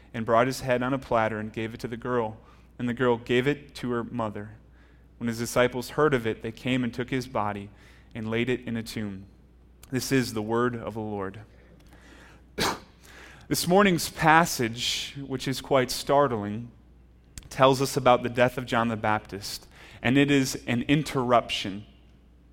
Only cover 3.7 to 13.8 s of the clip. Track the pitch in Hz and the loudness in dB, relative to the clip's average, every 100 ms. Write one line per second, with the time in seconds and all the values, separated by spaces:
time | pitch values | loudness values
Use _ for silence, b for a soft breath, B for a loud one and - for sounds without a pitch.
3.7 | - 123 120 110 120 110 101 107 107 - | -10 -4 -4 -4 -4 -6 -6 -12 -16 -20
4.7 | b b b b - 117 113 117 127 123 | b b b b -8 -6 -4 0 2 2
5.7 | 127 120 - 151 131 110 107 113 113 127 | 0 -6 2 2 2 -2 -6 -8 -8 -2
6.7 | 127 120 123 120 131 123 117 104 101 101 | -2 -2 -4 -6 -6 -4 -4 -4 -4 -10
7.7 | - b b b 120 110 113 120 123 123 | -18 b b b -10 -4 -2 0 -2 -4
8.7 | 117 110 117 104 95 98 - - _ _ | -8 -8 -8 -8 -10 -16 -20 -20 _ _
9.7 | _ - 127 - 135 117 110 107 117 123 | _ -8 -6 0 0 0 -2 -2 0 0
10.7 | 117 95 110 107 104 95 107 110 b b | -2 -8 -8 -6 -6 -8 -10 -18 b b
11.7 | b b b b b b b b - - | b b b b b b b b -4 -4
12.7 | - B B B B B B B 147 170 | -4 B B B B B B B -2 4
13.7 | 190 | 6